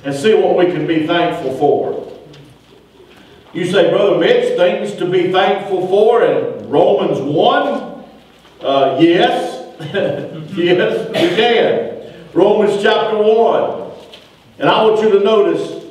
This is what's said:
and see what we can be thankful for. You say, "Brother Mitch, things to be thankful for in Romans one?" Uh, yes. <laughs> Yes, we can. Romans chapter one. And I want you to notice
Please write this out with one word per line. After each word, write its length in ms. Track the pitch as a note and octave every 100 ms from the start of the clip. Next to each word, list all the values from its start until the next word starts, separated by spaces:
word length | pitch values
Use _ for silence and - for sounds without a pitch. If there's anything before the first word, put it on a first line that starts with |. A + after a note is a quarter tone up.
and 100 | C#3
see 200 | E3+ A3
what 220 | F#3+ - F3
we 100 | F3+
can 200 | D3+ D3+
be 200 | D#3+ D#3
thankful 460 | E3+ F3 - C3+
for. 500 | - D3 - - - - - - - - - _ - _ _ - - - - -
You 140 | F3 F3
say, 240 | G3 E3
"Brother 260 | G3 G3 E3+
Mitch, 400 | D#3+ B3 - -
things 380 | F3+ - G#3
to 120 | - F3+
be 260 | F#3 E3+
thankful 540 | F#3 F#3+ G3+ D3+ F3+ F#3
for 360 | G3 A3+ -
in 460 | F3 - - - -
Romans 500 | C#3+ F3 - - -
one?" 680 | C#4+ D#3+ - C#4 - - - - - - - - - -
Uh, 360 | C3+ C#3 E3 E3
yes. 680 | E3+ F3+ - - E3+ - - -
<laughs> 560 | D3+ G3 - - - D#3+ - E3
Yes, 500 | F3 - A3 - -
we 260 | D#3+ F3 G#3+
can. 560 | A#3+ A#3 - - - - - - -
Romans 500 | D#3+ G3+ G#3+ G3+ -
chapter 340 | A3 A3 A3 G#3+
one. 760 | G#3+ A3 A3 - - - - - - - - _ _ -
And 100 | F#3+
I 140 | A#3
want 180 | A3 A3
you 100 | A3
to 100 | G3
notice 640 | G#3 A3 F3 - - - -